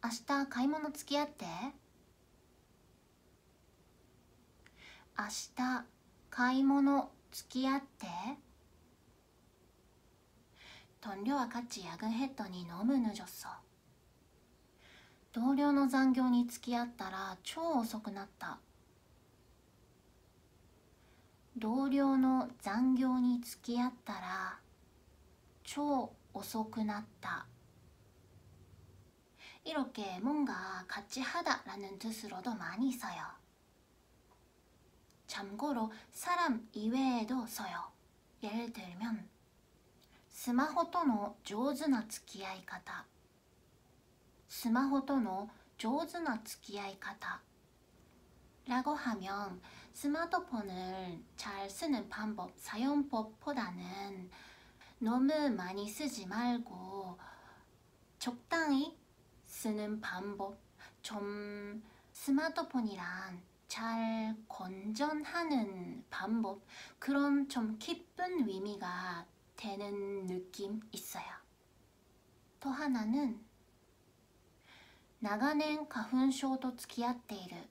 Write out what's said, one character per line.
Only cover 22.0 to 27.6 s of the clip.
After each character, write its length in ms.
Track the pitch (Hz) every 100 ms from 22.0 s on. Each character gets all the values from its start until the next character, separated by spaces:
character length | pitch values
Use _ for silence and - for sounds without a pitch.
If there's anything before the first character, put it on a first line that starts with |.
| 277 269
の 320 | 262 262 247 -
残 360 | - 208 262 262
業 240 | 262 254
に 200 | 247 240
付 220 | - - -
き 60 | 240
合 100 | 247
っ 40 | 247
た 100 | -
ら 440 | 196 185 190 190 - - - - - - - - - - -
超 480 | - - 294 269 - - -
遅 320 | - - 226 220
く 180 | -
な 180 | 214 208
っ 20 | 214 -
た。 240 | - - - -